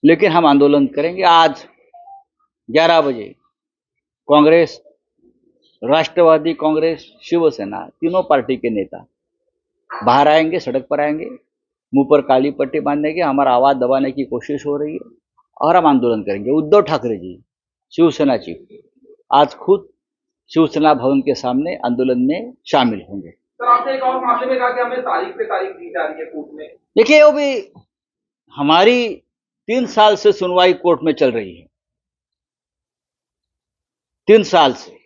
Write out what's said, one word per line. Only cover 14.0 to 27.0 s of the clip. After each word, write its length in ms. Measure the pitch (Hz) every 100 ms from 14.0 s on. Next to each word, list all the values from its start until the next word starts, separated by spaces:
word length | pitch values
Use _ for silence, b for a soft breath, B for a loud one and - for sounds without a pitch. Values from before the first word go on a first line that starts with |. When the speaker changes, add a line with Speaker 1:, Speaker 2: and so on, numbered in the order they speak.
| 135
Speaker 1:
की 120 | 131
कोशिश 420 | 131 123 - 143 147
हो 120 | 143
रही 160 | 151
है 160 | 160 - _ _ _ _ _
और 140 | 151 180
हम 120 | 165
आंदोलन 340 | 135 120 110
करेंगे। 300 | 98 98 107
उद्धव 300 | 151 151 202
ठाकरे 360 | 175 151 120 101
जी, 260 | 90 92 _ _ _ _ _ -
शिवसेना 420 | 165 - 143 120
चीफ, 300 | - 82 - - _ _ _ _ _
आज 220 | 139 147 -
खुद 340 | - 196 - _ _ _ _ _ _
शिवसेना 400 | 160 160 160 156
भवन 280 | 143 127 139
के 140 | 131 123
सामने 400 | 127 127 160 180
आंदोलन 440 | - 123 127 123
में 340 | 127 165 233 - -
शामिल 340 | 147 123 104 87
होंगे। 200 | 98 85
Speaker 2:
सर, 380 | _ _ _ 240
आपने 260 | 247 277
एक 100 | 262
और 220 | 262 254 240
मामले 200 | 233 254
में 120 | 254
कहा 100 | 247
कि 120 | 247
हमें 200 | 247 247
तारीख 340 | 247 262 - -
पे 80 |
तारीख 260 | 440 - 392
दी 200 | - -
जा 160 | - 156
रही 140 | 160
है 60 | 160
कोर्ट 220 | 151 147
में। 140 | - - - _
Speaker 1:
देखिए, 260 | -